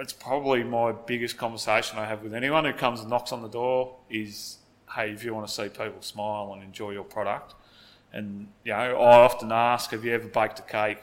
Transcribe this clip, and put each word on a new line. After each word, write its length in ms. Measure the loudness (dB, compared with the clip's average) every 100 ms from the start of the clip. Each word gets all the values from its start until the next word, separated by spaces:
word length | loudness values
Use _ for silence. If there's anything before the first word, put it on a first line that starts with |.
it's 100 | -14
probably 520 | -12 -4 -2 2 0
my 280 | 0 0 0
biggest 460 | -2 -6 -4 -4 -6
conversation 600 | -8 -6 0 0 0 -6
I 80 | -8
have 160 | -8
with 100 | -8
anyone 320 | -6 0 2 0
who 80 |
comes 260 | 0 -2 -2
and 100 | -4
knocks 220 | -4 -4
on 100 | -8
the 60 | -8
door 480 | -4 -2 0 -2 -8 _
is, 480 | -8 -8 -12 -16 -18 _ _ -12
"Hey, 180 | -6 -6
if 120 | -6
you 100 | -8
wanna 140 | -8 -8
see 220 | -8 -8
people 320 | -8 -10 -10
smile 500 | -14 -10 -8 -6 -8
and 80 | -12
enjoy 300 | -16 -12 -10
your 140 | -10 -10
product." 500 | -6 -4 -4 -8 -20 -20 -20 -20 -20 _
And, 380 | -10 -10 -10 -14 -14 -6
you 80 |
know, 240 | -2 -2 6
I 240 | 12 12
often 320 | 12 6 -2
ask, 380 | 2 2 2 -2
"Have 120 | -6
you 100 | -2
ever 140 | -2 -2
baked 320 | 0 0 -2
a 40 |
cake 360 | -6 -2 -2 -4